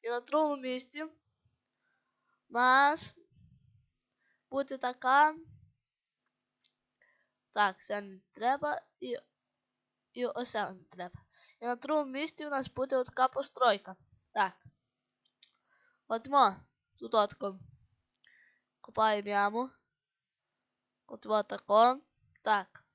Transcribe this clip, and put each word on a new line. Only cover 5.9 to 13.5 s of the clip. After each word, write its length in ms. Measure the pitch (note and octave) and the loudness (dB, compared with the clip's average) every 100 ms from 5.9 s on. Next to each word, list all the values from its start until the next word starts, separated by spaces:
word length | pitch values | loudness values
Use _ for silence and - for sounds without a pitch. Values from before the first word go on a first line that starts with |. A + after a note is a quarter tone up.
| _ _ _ _ _ _ _ _ _ _ _ _ _ _ _ _ | _ _ _ _ _ _ _ _ _ _ _ _ _ _ _ _
Так, 300 | G#3+ G3+ F#3+ | 0 0 0
це 180 | - G#3 | -10 -10
не 200 | G3+ F#3+ _ | -10 -20 _
треба. 500 | - A#3 C4+ D4 - _ _ | -6 -4 -2 -4 -6 _ _
І, 160 | B3 A#3+ _ _ _ _ _ _ _ _ _ | -10 -10 _ _ _ _ _ _ _ _ _
і 140 | - B3 | -8 -6
ось 240 | - B3 | -6 -6
це 220 | A3 F3+ | -6 -6
не 120 | F#3 | -8
треба. 360 | E3+ F3 F3+ - _ _ _ _ | -20 -14 -14 -14 _ _ _ _
І 40 | |
на 120 | A#3 A#3+ | -8 -8
другому 340 | - D4+ C#4 | -2 -2 -2
місці 360 | C4 D#4+ - D4+ | -6 -8 -8 -6
у 40 | |
нас 180 | C#4 C4 | -6 -6
буде 280 | - C4+ C4+ | -6 -2 -2
отака 320 | B3 - B3+ | -2 -2 -2
постройка. 680 | - C#4 | -2 -10